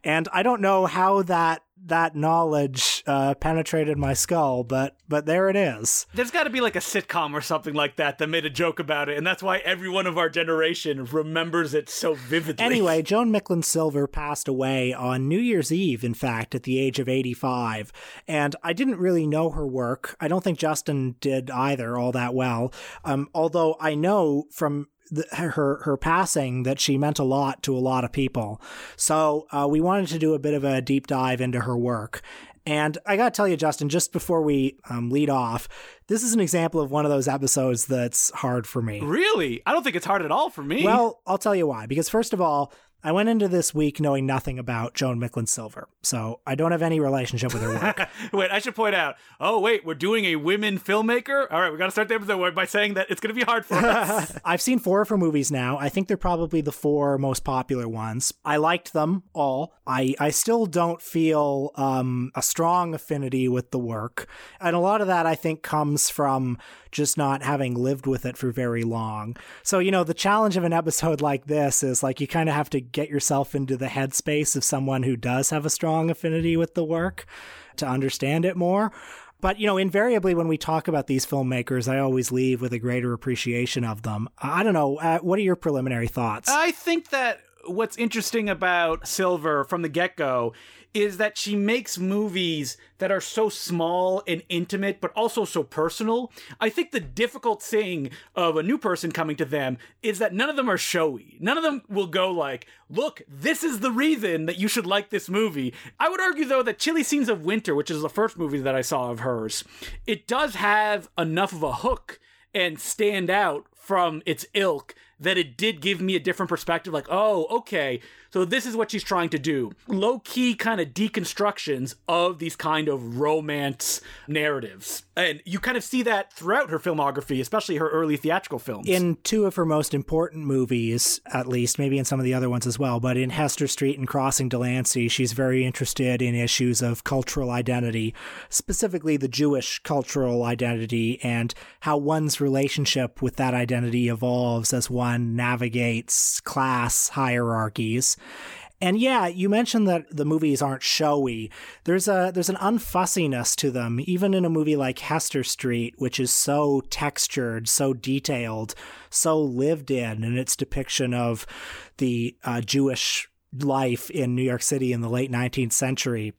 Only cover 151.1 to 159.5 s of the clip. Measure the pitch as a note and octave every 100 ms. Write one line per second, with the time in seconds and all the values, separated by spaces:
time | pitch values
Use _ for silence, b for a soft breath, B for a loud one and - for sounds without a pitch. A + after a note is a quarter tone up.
151.1 | D3 C3+ A2+ A2 B B B - F#3 G3
152.1 | F#3+ F#3 F3+ F3 F#3+ F#3+ A#3 - F#3 F3+
153.1 | - D#3 B2 A2+ - C#3+ B2+ A#2 A#2+ C#3+
154.1 | F3+ G3 F#3+ F3 D#3+ D3+ D3 C3 B2+ -
155.1 | D#3 - C#3+ B2 - C3 A#2+ A#2 - B2+
156.1 | - B2 - - C#3+ D3 C#3 - - D3
157.1 | - - - A#2+ A2+ A#2 - C#3 B2 C3
158.1 | C3+ C#3+ C3 A2+ A2 A2+ - B B B
159.1 | - E3 D#3 D3